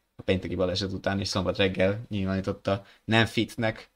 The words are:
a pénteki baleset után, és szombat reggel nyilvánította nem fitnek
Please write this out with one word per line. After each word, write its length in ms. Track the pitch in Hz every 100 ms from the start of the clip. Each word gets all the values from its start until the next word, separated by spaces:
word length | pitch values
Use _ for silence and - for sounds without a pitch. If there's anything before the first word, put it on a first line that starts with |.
| _ -
a 60 |
pénteki 340 | - 95 90 90
baleset 360 | 90 90 98
után, 280 | 95 98 98
és 80 | 98
szombat 300 | 101 92 90
reggel 440 | 98 92 92 110 -
nyilvánította 760 | 104 95 95 95 98 - 98 - - -
nem 200 | 113 110
fitnek 640 | - 107 - 113 110 -